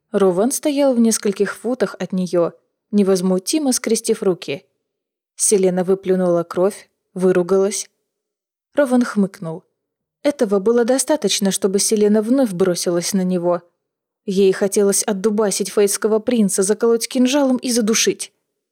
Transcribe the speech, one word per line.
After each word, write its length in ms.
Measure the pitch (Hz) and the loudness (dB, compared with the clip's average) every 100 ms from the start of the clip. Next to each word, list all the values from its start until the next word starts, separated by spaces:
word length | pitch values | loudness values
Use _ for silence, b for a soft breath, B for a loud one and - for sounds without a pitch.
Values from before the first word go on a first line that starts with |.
| _ | _
Рован 400 | 202 196 175 233 | 0 2 2 0
стоял 420 | - 311 277 277 | -2 -2 0 2
в 60 | 240 | 2
нескольких 560 | 226 214 208 196 196 - | 2 0 -2 -2 -4 -4
футах 400 | 220 254 196 - | -6 -4 -4 -6
от 140 | 180 | -6
неё, 400 | 185 180 180 165 - _ _ _ | -4 -2 0 0 -4 _ _ _
невозмутимо 800 | 208 190 190 185 185 - 311 277 | 0 2 2 0 -2 -2 -2 -2
скрестив 500 | 247 - 226 - 214 | -2 -2 -2 -2 -2
руки. 420 | 202 170 - 139 - _ _ _ _ _ _ | -2 -2 -6 -10 -12 _ _ _ _ _ _
Селена 480 | - - 202 190 180 | -4 0 2 2 0
выплюнула 640 | 180 190 185 185 180 170 | 0 -2 0 0 2 0
кровь, 440 | 170 - 190 - - _ _ | -2 -2 -2 -2 -14 _ _
выругалась. 760 | 185 185 180 175 190 196 202 - _ _ _ _ _ _ _ _ | -2 2 2 2 0 0 -4 -10 _ _ _ _ _ _ _ _
Рован 280 | - 277 247 | -2 2 2
хмыкнул. 600 | 240 208 190 - 165 160 - _ _ _ _ _ | 0 0 -2 -4 -12 -12 -16 _ _ _ _ _
Этого 380 | 294 285 226 202 | -4 -2 0 0
было 240 | 196 240 | 2 2
достаточно, 640 | 233 262 - 302 - - 196 | 2 0 0 -2 -2 -2 -2
чтобы 280 | 185 202 196 | -2 -2 0
Селена 440 | - 220 208 214 | 0 2 2 2
вновь 300 | 214 277 247 | 2 2 0
бросилась 600 | 175 185 175 185 175 170 | 0 0 0 -2 -2 -2
на 100 | 190 | -2
него. 400 | 185 180 175 170 - _ _ _ _ _ - | -2 -2 0 -2 -6 _ _ _ _ _ -4
Ей 240 | 190 196 | 2 2
хотелось 520 | 185 196 214 196 196 | 2 0 2 2 0
отдубасить 640 | - 196 214 214 214 190 196 | -2 -2 -2 0 0 -2 -4
фейского 480 | - 202 - 220 214 | 0 0 0 -2 -2
принца, 460 | 214 240 202 - | 0 0 2 0
заколоть 420 | 190 208 233 233 - | -2 0 0 0 -2
кинжалом 520 | 262 254 285 277 254 | 0 0 2 2 0
и 120 | 254 | -2
задушить. 600 | 233 214 226 - - - _ _ _ _ | 0 0 0 0 -2 -8 _ _ _ _